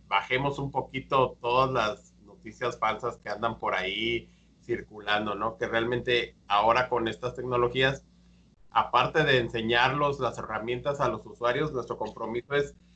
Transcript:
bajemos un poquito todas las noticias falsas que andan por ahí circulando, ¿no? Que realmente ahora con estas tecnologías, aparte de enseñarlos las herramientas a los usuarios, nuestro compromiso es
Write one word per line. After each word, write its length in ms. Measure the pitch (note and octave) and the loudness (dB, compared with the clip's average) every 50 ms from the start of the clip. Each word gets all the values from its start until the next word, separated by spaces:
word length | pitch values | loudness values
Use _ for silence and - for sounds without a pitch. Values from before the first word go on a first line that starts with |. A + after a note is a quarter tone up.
| - | -6
bajemos 500 | - G2+ G2 - - B2+ C3 C#3+ C#3 - | -2 0 0 0 2 0 0 0 0 -2
un 140 | C#3+ C#3+ C3+ | -4 -6 -4
poquito 640 | - C3 B2+ - - C3 - - C#3+ C3+ B2+ - - - | -4 -4 -4 -4 -6 -10 -4 0 4 4 4 2 0 -4
todas 280 | A#2+ A#2 B2 C3 C3+ C3 | -2 0 2 4 4 4
las 440 | C3 A#2+ A2 G#2+ G2+ - - - _ - - | 2 2 0 0 -2 -6 -10 -20 _ -20 -20
noticias 540 | G#2 G2 - - A2 G#2+ - B2+ A#2+ A#2 - | -20 -20 -20 -18 -16 -8 -6 -4 -4 -4 -2
falsas 380 | A2 A2 G#2+ G#2+ B2 A#2 - | -2 -2 -2 -2 -4 -8 -8
que 120 | - - G#2+ | -8 -8 -10
andan 300 | G#2 G#2 A2+ A#2 - - | -6 -4 -4 -4 -4 -4
por 160 | A2 G#2 F#2+ | -4 -2 -2
ahí 540 | F#2+ F#2 F#2+ G2 G#2+ A2+ A#2 A#2 A2+ - - - _ _ _ _ _ | -2 -2 -2 -4 -2 -2 -2 -2 -4 -4 -8 -20 _ _ _ _ _
circulando, 720 | _ - A#2 - - - G#2+ G#2 G2+ G#2 G#2 G#2 G#2+ G#2+ G2+ | _ -6 -6 -6 -6 -10 -16 -8 -4 -2 0 0 0 -2 -4
¿no? 220 | G2+ A2 A2+ A2+ | -2 -4 -4 -4
Que 100 | - A#2+ | -4 -4
realmente 680 | A2 A2+ A2+ A#2 A#2+ B2 A#2+ A2+ B2 A#2+ A#2 - - - _ _ | -2 0 0 0 0 -2 -2 0 0 0 0 0 -2 -8 _ _
ahora 400 | - G2+ G#2 G#2+ A2 A#2 B2 B2 | 0 2 4 6 6 4 4 4
con 220 | - B2+ A#2 A2+ A2 | 2 0 0 0 -2
estas 260 | A2 - B2 B2 - | -4 -4 -6 -8 -8
tecnologías, 720 | B2+ B2 B2+ B2 B2 A#2+ A#2+ B2 C3 C3 C3+ C#3 - - _ _ _ _ - - - _ _ _ _ - - | -6 -4 -2 2 2 2 2 2 2 2 2 2 0 -8 _ _ _ _ -20 -20 -20 _ _ _ _ -10 -2
aparte 560 | - A2 G#2+ - - B2 B2+ - - D#3+ D3+ | 2 2 2 4 4 4 4 4 2 2 4
de 140 | C#3+ C3 B2 | 4 4 4
enseñarlos 840 | A#2 A2+ - A2+ A2 A2 A#2+ A#2+ B2+ C3 - - D3 C#3+ - B2+ | 2 0 -2 -2 0 2 4 4 4 4 4 2 0 0 0 0
las 160 | B2+ A#2 - | -2 -2 -4
herramientas 640 | A#2 - - G#2+ G#2+ A2 A#2 B2 B2 B2 C#3+ C#3+ C#3 | -4 -6 -6 -6 -6 -4 -4 -4 -4 -2 -4 -2 0
a 80 | C3+ A#2 | 0 0
los 160 | A2 G#2+ - | -2 -4 -8
usuarios, 480 | G#2+ - - A#2+ A#2+ B2+ C#3+ D#3 D3 C3 | -12 -8 -2 0 0 0 0 0 -2 -2
nuestro 240 | B2 A#2 - A#2 | -4 -6 -6 -6
compromiso 560 | - A2 A2 - - A2+ G#2+ A#2 A#2+ - - C#3+ | -6 -8 -8 -8 -8 -6 -6 -6 -6 -4 -2 0
es 200 | C#3+ C#3+ C#3 - - _ _ _ | 0 0 -2 -6 -16 _ _ _